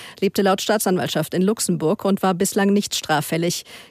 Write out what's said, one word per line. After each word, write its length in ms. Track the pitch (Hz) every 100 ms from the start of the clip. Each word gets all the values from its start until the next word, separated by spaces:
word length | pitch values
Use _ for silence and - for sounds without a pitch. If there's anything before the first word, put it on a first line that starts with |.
| - -
lebte 220 | 196 -
laut 200 | 196 190
Staatsanwaltschaft 720 | - 214 202 180 131 156 160
in 80 | 165
Luxemburg 640 | 190 226 - 165 156 202
und 180 | 196 196
war 120 | 190
bislang 380 | 175 190 208 196
nicht 220 | 202 -
straffällig. 720 | - - 147 - 165 170 - - - -